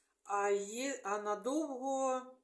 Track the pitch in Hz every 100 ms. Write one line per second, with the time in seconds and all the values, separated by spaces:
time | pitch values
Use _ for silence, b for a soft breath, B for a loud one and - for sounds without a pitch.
0 | b b - 202 202 202 202 233 277 269
1 | 190 208 208 208 226 302 294 247 269 269
2 | 262 254 254 -